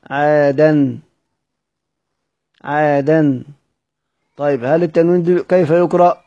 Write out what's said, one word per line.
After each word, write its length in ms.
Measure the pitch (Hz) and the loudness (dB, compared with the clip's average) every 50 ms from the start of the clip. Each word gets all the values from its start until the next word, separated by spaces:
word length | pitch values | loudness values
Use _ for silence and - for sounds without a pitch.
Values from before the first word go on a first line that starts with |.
| _ - | _ -10
عادا، 880 | 131 139 147 147 151 151 147 143 139 135 151 156 156 147 143 131 120 117 - _ _ _ _ _ _ _ _ _ _ _ _ _ _ _ _ _ _ _ _ _ _ _ _ _ _ _ _ _ _ _ _ | -6 -4 -2 0 0 2 0 0 0 2 2 2 2 2 0 -2 -4 -10 -16 _ _ _ _ _ _ _ _ _ _ _ _ _ _ _ _ _ _ _ _ _ _ _ _ _ _ _ _ _ _ _ _
عادا. 800 | - 143 151 156 151 147 143 139 139 156 160 156 147 135 123 - - 143 _ _ _ _ _ _ _ _ _ _ _ _ _ _ _ _ | -6 -4 -2 0 0 0 0 0 0 0 2 2 0 -2 -4 -8 -14 -20 _ _ _ _ _ _ _ _ _ _ _ _ _ _ _ _
طيب، 280 | - 143 147 143 131 117 | -6 -4 -4 -4 -2 -2
هل 180 | 123 147 165 | -2 -2 0
التنوين 400 | 175 165 160 170 165 170 175 180 | -2 -2 0 0 0 2 0 0
دي 200 | 170 165 180 175 | 0 0 -2 -2
كيف 280 | - _ 185 180 180 139 | -2 _ 0 0 0 2
يقرأ؟ 540 | 156 175 175 165 - 175 175 175 170 - _ | 2 0 0 0 2 2 2 2 2 -2 _